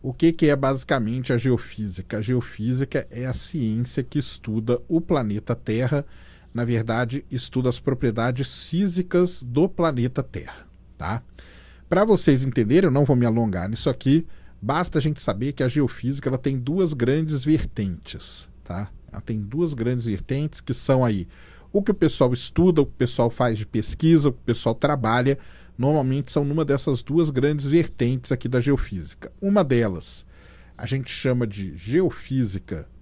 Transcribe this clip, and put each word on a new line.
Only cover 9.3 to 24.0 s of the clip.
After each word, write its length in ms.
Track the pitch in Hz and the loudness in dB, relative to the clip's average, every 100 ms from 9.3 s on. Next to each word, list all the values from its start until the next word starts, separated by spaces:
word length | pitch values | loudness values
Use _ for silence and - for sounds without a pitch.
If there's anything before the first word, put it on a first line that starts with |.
| - | 0
do 260 | 123 123 185 | -4 0 0
planeta 540 | - 165 127 120 127 | 2 0 2 0 -2
Terra, 440 | 131 - - - - - - - | -6 -8 -12 -18 -20 -20 -20 -10
tá? 240 | 80 113 - - - - - - - | -6 -6 -8 -20 -20 -20 -20 -20 -2
Pra 160 | 175 | 2
vocês 400 | 220 202 - 135 | 4 4 6 4
entenderem, 440 | 135 123 107 156 190 | 2 0 4 6 6
eu 40 | |
não 140 | 131 147 | 4 4
vou 100 | 127 | 4
me 100 | 120 | 4
alongar 440 | 113 113 92 92 | 2 2 0 -4
nisso 200 | 113 - | -2 -2
aqui, 360 | 127 135 156 - - - - | 0 2 2 2 -12 -18 -10
basta 360 | 104 147 180 160 | -2 0 0 0
a 40 | |
gente 200 | 139 151 | 0 -2
saber 320 | - 98 131 | -4 -2 -4
que 100 | 143 | 0
a 40 | 127 | 0
geofísica, 640 | 147 131 - 120 139 139 | 2 0 0 -4 -2 -2
ela 80 | 127 | -2
tem 200 | 139 135 | -2 -2
duas 360 | 123 175 180 | -2 0 0
grandes 520 | 143 117 147 156 147 131 | 2 2 2 0 -2 2
vertentes, 1040 | 156 - - 101 87 - - - - - - - | 2 2 -2 -4 -4 -10 -14 -12 -14 -16 -20 -10
tá? 240 | 90 101 - - | -8 -8 -12 -16
Ela 100 | 101 | -14
tem 180 | - 110 | -6 -6
duas 340 | 104 139 170 | -4 -2 -2
grandes 320 | 135 113 127 117 | 0 -2 0 -2
vertentes 540 | 98 - 135 151 - | -4 -2 -2 -4 -6
que 140 | - | -6
são 320 | 123 - 131 123 | -4 2 2 4
aí 220 | 101 85 - - - - | 0 -4 -12 -20 -20 -4
o 100 | 202 | -2
que 100 | 202 | 0
o 40 | 202 | 2
pessoal 380 | 156 - 127 | 2 4 2
estuda, 480 | 123 - - 180 160 | 2 -2 4 4 4
o 40 | - | 2
que 60 | |
o 60 | - | 0
pessoal 320 | 120 - 117 | -2 2 0
faz 280 | - 123 107 | 2 0 0
de 80 | 107 | -2
pesquisa, 600 | 110 101 - | -2 -2 0